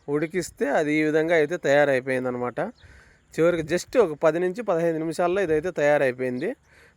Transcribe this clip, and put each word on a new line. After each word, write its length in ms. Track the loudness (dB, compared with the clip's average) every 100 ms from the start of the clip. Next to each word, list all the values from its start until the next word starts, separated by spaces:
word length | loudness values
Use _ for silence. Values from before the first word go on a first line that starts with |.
| -6
ఉడికిస్తే 600 | -4 -4 -6 -6 -4 -2
అది 260 | 0 0
ఈ 80 | 0
విధంగా 320 | 2 2 2
అయితే 220 | 2 2 0
తయారైపోయిందనమాట. 1040 | 2 4 4 2 0 -4 -2 -4 -6 -6 -8 -10 -20 -20 -20 _ _
చివరికి 280 | 0 0 0
just 360 | -2 -4 -2 0
ఒక 200 | 0 2
పది 160 | 0 2
నుంచి 240 | -2 -4
పదహైదు 360 | -2 0 0 -2
నిమిషాల్లో 440 | -4 -2 0 0
ఇదైతే 280 | 0 0 -2
తయారైపోయింది. 880 | 0 2 4 2 -2 -4 -4 -6 -8 _ -20 -20